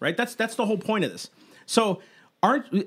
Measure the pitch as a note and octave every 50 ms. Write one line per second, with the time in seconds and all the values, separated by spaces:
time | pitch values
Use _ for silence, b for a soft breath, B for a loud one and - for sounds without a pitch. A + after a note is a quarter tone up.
0 | B2 D3+ E3+ A#3 A#3+ A#3 - - A3 A3 - - A3+ G3+ A3 F3 - - A3 G#3
1 | D#3+ A2 E2+ - - - b b b b b b b b - A#3 A3 G3+ E3+ B
2 | B B B B B B B - - A3 C4+ C#4+ - - - G3+ -